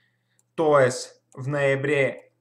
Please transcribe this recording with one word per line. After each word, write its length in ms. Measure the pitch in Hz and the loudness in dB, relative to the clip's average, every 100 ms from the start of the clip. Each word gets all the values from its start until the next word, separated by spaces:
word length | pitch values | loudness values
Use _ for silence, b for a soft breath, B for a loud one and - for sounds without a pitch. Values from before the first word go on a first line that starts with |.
| _ _ _ _ _ - | _ _ _ _ _ -4
То 240 | 156 143 | 2 4
есть 420 | 127 - - _ _ | 4 0 -12 _ _
в 160 | - 131 | -14 -8
ноябре 840 | 147 139 135 139 147 127 - - _ | -2 0 0 -2 0 -2 -4 -18 _